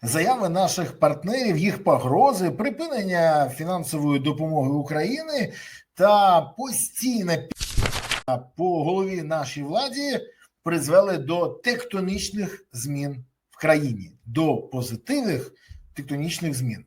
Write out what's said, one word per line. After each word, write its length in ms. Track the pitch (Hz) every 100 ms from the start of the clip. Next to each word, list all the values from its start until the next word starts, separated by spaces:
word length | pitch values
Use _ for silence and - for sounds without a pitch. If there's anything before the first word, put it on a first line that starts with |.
заяви 460 | 117 160 180 254 190
наших 500 | 170 190 - 151 -
партнерів, 600 | 156 135 175 254 247 160
їх 260 | 196 -
погрози, 640 | - 139 127 151 269 214 180
припинення 960 | 131 247 262 330 262 190 175 165 156 135
фінансової 720 | 127 160 185 160 156 147 143
допомоги 500 | 135 147 160 156 131
України 840 | 143 139 151 175 277 320 294 214 - - - _
та 460 | - 190 208 196 175
постійна 960 | 151 - 262 226 - - 247 233 180 165
пі***а 1000 | - - - - - - - - - 127
по 460 | - - 180 170
голові 380 | 151 185 190 185
нашій 400 | 151 160 127 147
владі 580 | 143 185 277 247 285 247 - _ _ _
призвели 560 | - 165 135 175 202 175
до 280 | 131 170 170
тектонічних 1200 | - 240 233 - 196 185 202 - 208 190 - _
змін 520 | 123 127 143 143 135 - _ _
в 100 | -
країні, 520 | 160 151 147 107 87 - -
до 300 | 113 160 127
позитивних 960 | - 131 117 113 - 285 233 143 - _ _ - -
тектонічних 600 | - 135 143 156 - 165
змін. 300 | 131 127 104